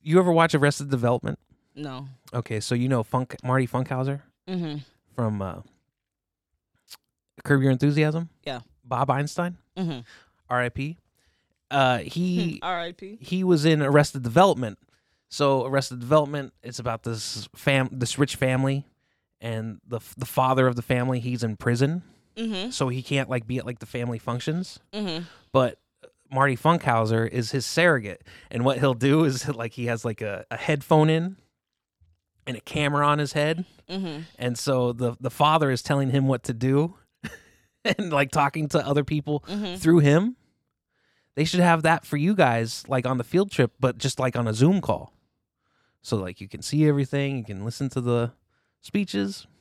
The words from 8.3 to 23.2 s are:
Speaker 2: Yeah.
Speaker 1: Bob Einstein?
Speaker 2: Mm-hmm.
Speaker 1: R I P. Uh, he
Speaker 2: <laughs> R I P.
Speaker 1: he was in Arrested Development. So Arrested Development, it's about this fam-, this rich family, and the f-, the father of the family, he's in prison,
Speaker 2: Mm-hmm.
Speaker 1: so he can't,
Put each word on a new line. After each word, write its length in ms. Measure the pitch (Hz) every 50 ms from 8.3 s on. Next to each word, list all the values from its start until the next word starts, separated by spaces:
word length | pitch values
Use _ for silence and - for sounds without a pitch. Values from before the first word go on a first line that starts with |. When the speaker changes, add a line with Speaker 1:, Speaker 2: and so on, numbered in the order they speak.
| _ _ _
Speaker 2:
Yeah. 160 | 147 135 123 117 _ _ _ _
Speaker 1:
Bob 260 | 127 131 123 131 127
Einstein? 460 | 131 135 147 147 - - 175 175 175 - _ _ _
Speaker 2:
Mm-hmm. 240 | - 190 165 156 127 117 _ - - _ _ _ _ _ _
Speaker 1:
R 140 | 123 123 123
I 60 | 120
P. 300 | - - 135 151 165 _ _ _ _ _ _ _ _ _ _ _ _ _ _ _
Uh, 280 | 139 143 139 127 123 120
he 600 | 78 - - 170 175 185 180 180 175 170 - -
Speaker 2:
<laughs> 20 | -
R 180 | 175 185 170
I 120 | 170 170 175
P. 260 | _ - 190 208 226
Speaker 1:
he 240 | - - 180 180 190
was 200 | 180 180 156 143
in 180 | 165 160 151 147
Arrested 400 | 139 143 151 147 - - 139 127
Development. 560 | 120 113 151 185 196 160 127 127 110 98 _ _ _ _ _ _ _ _ _ _ _
So 360 | - - 147 139 139 135 120
Arrested 360 | 135 135 139 131 - 131 123
Development, 520 | 120 120 147 156 147 139 147 147 139 - _ _ _
it's 180 | 120 120 -
about 240 | 117 120 113 113 _
this 440 | 117 117 107 - - - 113 104 - _
fam-, 340 | - - 147 139 135 131 127 -
this 260 | 131 123 117 - -
rich 160 | 147 135 -
family, 500 | - 135 131 127 127 135 135 139 139 139 _ _ _ _ _ _ _ _ _ _ _
and 400 | - 117 113 110 110 113 104 - _
the 100 | - 120 113
f-, 160 | - - - -
the 80 | 127
father 400 | - - - 131 131 131 131 131
of 80 | 127 120
the 80 | 120 117
family, 380 | - 131 123 123 131 131 123
he's 240 | 113 123 123 120 117
in 120 | 113 107
prison, 460 | - - 120 120 117 135 143 160 180 170 _ _ _ _ _ _
Speaker 2:
Mm-hmm. 340 | - 226 226 214 185 190 240
Speaker 1:
so 180 | 254 - 143 127
he 120 | 123 131 123
can't, 260 | - 143 139